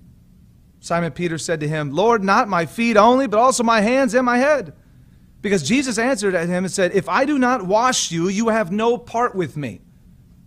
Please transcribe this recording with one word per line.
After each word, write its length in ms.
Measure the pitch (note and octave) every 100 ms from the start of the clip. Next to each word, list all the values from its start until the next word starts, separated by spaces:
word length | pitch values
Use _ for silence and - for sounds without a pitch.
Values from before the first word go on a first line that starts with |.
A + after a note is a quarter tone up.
| - - _ - - _ _ _
Simon 320 | - E3+ E3+
Peter 260 | - F3 D#3+
said 220 | - E3
to 80 | D3
him, 240 | D#3 D3
"Lord, 320 | D3 A3 A#3
not 240 | F#3+ G#3+ A#3
my 180 | F3+ E3+
feet 300 | - A#3 G#3
only, 320 | A3 B3+ C4+
but 100 | G#3
also 240 | B3+ B3+
my 180 | A#3 A3+
hands 320 | G3+ C4 C4+
and 120 | A#3 B3+
my 120 | A#3+
head." 360 | C#4 D4 E3 - _ - - - - -
Because 220 | G3+ G3
Jesus 340 | C#3 B3+ C4 A3
answered 380 | A#3 G3+ G3+ F3+
at 120 | E3+
him 160 | F3+
and 80 | F#3
said, 220 | G3 F3
"If 160 | G3 E3
I 160 | F#3+ C#4
do 120 | C#4+
not 280 | B3 B3+ F#3
wash 460 | G#3+ B3+ - -
you, 180 | E3 F3+
you 200 | G3 A3+
have 220 | A3 F3+
no 260 | G3+ A#3 A#3+
part 380 | - A3+ A#3+ G3
with 220 | D#3 D3+
me." 240 | C3 F#2 _ - - - - -